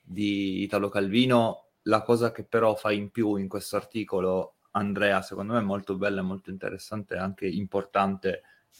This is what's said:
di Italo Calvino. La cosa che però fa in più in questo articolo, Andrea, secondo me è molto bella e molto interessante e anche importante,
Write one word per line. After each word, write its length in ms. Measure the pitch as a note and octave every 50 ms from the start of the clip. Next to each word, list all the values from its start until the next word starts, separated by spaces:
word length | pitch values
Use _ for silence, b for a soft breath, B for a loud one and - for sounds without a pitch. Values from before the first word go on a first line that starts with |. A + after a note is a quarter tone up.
di 600 | _ - F2+ G2 G#2 G#2 G2+ G2+ G2 G2 F#2+ F#2+ G2
Italo 240 | G2+ - G2+ G2+ G2+
Calvino. 720 | - G2+ G2 F#2+ G2 A#2+ B2+ C3 B2 A#2+ A2+ A2 F2+ - _ _ _ _ _
La 140 | G#2+ A2 G#2+
cosa 320 | - - A#2+ A2+ A#2+ A2+ -
che 100 | - G2+
però 320 | _ - A2+ A2+ A2 G#2
fa 160 | - - G#2+
in 200 | G#2 G#2 G#2 G2
più 240 | _ A#2 A2 G#2 G#2
in 100 | G2 G2
questo 300 | F#2+ G#2 G2+ - - -
articolo, 800 | G2+ G2 - - A2+ G#2 - G2 F#2 F2+ F#2 F#2 F#2 F#2 - _ _ _ _
Andrea, 500 | - G2+ G2+ G2+ G2 F#2+ G2+ G2+ G2 F#2+
secondo 320 | F#2 - F#2+ F#2+ G2 G#2+ A#2+
me 60 | A#2+
è 40 | G#2
molto 320 | G2 G2 G2+ F#2+ - G2
bella 240 | F#2 G2+ G#2 G2+ F#2+
e 40 | F#2
molto 260 | F#2 F#2+ F#2+ _ -
interessante 640 | F#2+ F#2+ - G2+ F#2 F#2+ - - A2 G#2+ G2 _ -
e 20 |
anche 300 | F2+ F#2 G2 G2 - G2+
importante, 920 | F#2+ D#2+ G2 G2 F#2+ - G2 G2 - - G2 G2 G2 G2 F#2+ - F#2+ F2 - b b b b b b b